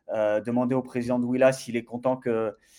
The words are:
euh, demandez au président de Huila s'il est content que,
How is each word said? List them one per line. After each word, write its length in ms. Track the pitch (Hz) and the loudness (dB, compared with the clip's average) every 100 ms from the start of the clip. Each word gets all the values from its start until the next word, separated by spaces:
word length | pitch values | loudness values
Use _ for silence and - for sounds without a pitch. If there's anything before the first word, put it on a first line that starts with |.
| - | -6
euh, 300 | 110 107 107 | 0 2 2
demandez 340 | 104 120 123 | 0 0 2
au 80 | 131 | 0
président 380 | 127 127 120 123 | -2 -4 -2 -2
de 60 | 120 | 0
Huila 260 | 127 131 | 4 4
s'il 240 | 135 - 117 | 4 -2 -6
est 80 | |
content 320 | 117 120 127 127 | -6 -4 -2 -2
que, 400 | 127 113 110 - _ | -2 -2 -2 -6 _